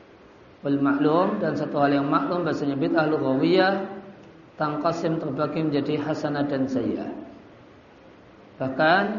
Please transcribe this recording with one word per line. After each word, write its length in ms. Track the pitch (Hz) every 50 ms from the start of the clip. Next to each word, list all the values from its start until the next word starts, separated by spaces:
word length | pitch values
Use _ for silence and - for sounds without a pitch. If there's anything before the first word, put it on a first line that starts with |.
| - - - - - - - - - - - - -
Wal 160 | 143 139 139
maklum, 560 | 139 143 143 143 147 151 156 170 190 202 -
dan 160 | - 165 156 147
satu 240 | 143 151 147 -
hal 160 | 151 143 143 143
yang 160 | 143 139 139
maklum, 320 | 160 165 - - 180 180
bahasanya 320 | 170 156 139 - 151 139 135
bid'ah 320 | 135 156 165 165 165 156
lughawiyah 680 | 156 156 139 135 131 131 135 160 165 180 185 185 190 196 196 - - - - - - - - - - - - - - -
tangqasim, 640 | - 156 151 151 147 147 170 160 - - 165 160 156
terbagi 400 | 160 151 131 139 151 147 - 170
menjadi 420 | 156 156 143 143 - 147 151 147 -
hasanah 460 | 151 156 - - 147 143 143 143 143
dan 160 | 147 131 131
sayyi'ah. 480 | 127 131 123 110 104 95 - - - - - - - - - - - - - - - - - - - - - - - - - - - - - - - -
Bahkan 460 | - 135 131 131 131 156 156 175 190 202 208 220